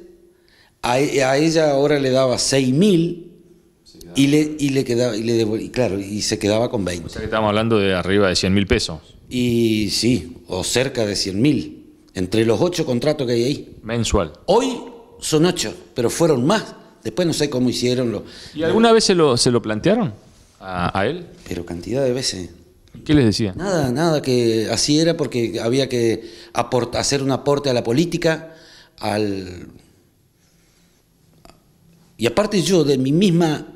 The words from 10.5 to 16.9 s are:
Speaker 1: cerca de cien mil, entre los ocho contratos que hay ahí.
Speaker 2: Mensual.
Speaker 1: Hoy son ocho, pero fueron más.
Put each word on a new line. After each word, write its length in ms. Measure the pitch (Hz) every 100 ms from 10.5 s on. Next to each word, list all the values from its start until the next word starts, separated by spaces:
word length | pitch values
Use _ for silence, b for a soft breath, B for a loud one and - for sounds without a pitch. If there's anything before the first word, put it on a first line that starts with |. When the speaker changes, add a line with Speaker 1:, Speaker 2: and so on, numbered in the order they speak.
| 90 90
Speaker 1:
cerca 400 | 120 131 117 107
de 100 | 95
cien 260 | 98 95
mil, 540 | 139 123 90 - - - _
entre 320 | - 90 110 113
los 140 | 110
ocho 240 | 175 170 156
contratos 400 | 120 139 147 123
que 80 |
hay 100 | 120 120
ahí. 320 | 147 - -
Speaker 2:
Mensual. 520 | 107 117 110 104 82 - -
Speaker 1:
Hoy 320 | 208 262 254 - - - -
son 260 | - 156 175
ocho, 280 | - 110 90 - -
pero 140 | 117
fueron 360 | - 160 135 131
más. 300 | 214 - - -